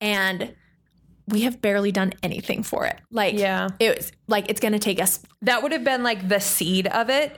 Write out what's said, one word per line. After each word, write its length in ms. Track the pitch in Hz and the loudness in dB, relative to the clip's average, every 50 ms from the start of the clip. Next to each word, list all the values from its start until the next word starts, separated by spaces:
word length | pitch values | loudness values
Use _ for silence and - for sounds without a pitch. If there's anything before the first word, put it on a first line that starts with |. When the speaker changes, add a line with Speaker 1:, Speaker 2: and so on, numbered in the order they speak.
Speaker 1:
And 540 | 214 208 208 196 190 190 185 180 - - - _ _ _ _ _ _ _ _ _ _ - - _ - | -2 0 0 2 2 0 0 -2 -6 -10 -10 _ _ _ _ _ _ _ _ _ _ -20 -20 _ -6
we 140 | 202 214 214 | -2 0 2
have 200 | 233 254 240 - | 2 0 -2 0
barely 300 | - 208 202 202 202 202 | 0 0 2 2 2 2
done 220 | 185 196 190 185 - - - | 2 2 0 0 -2 -4 -6
anything 400 | 170 - - - - - - - | -6 -6 -6 -6 -6 -6 -6 -4
for 220 | - - - - | -4 -4 -2 -2
it. 120 | - - - - - | -4 -4 -6 -12 -6
Like, 240 | 226 226 202 180 208 | -2 0 0 0 2
Speaker 2:
Yeah. 340 | 208 202 190 190 185 190 190 190 - | 0 0 0 0 -2 -2 -4 0 2
Speaker 1:
it 180 | 226 214 - | 2 2 2
was, 140 | - 160 - - _ - | 0 -4 -12 -12 _ -2
like, 220 | - 220 208 202 - | 0 0 0 0 -2
it's 100 | 208 - | -2 0
gonna 180 | - 214 214 208 | 0 0 0 0
take 200 | - 220 185 160 | 0 0 0 0
us 200 | 185 190 - - - - _ - 208 | 0 0 -2 -2 -6 -18 _ -2 0
Speaker 2:
That 180 | 247 240 226 254 | 2 2 2 0
would 80 | 294 | -2
have 120 | 320 277 240 | -2 0 0
been, 180 | 269 262 247 240 | 0 0 2 0
like, 240 | 240 226 190 190 | 0 0 0 0
the 120 | 185 208 196 | 2 2 2
seed 480 | 196 - - - - - 185 190 185 | 2 0 0 0 0 2 2 2 0
of 220 | - - 233 226 240 | 0 0 0 0 2
it. 260 | 269 285 302 285 - | 2 0 0 -2 -4